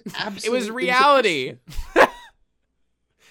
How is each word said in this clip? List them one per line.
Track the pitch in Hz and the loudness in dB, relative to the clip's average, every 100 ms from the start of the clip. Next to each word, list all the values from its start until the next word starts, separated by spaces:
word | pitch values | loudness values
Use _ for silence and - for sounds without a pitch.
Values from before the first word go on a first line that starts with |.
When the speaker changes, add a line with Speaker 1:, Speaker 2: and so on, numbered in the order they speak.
| 190 | -10
Speaker 1:
<laughs> | - 202 196 | -10 -10 -8
It | 214 | -4
Speaker 2:
absolute, | |
Speaker 1:
was | 247 208 240 | -4 -4 -6
Speaker 2:
it | 254 | -2
was | 254 | 2
a | 277 | 4
Speaker 1:
reality. | 277 214 147 135 - _ - - - | 4 2 -2 -6 -10 _ -10 -4 4
<laughs> | 1017 960 932 _ _ _ _ _ _ _ _ _ _ | 4 4 -20 _ _ _ _ _ _ _ _ _ _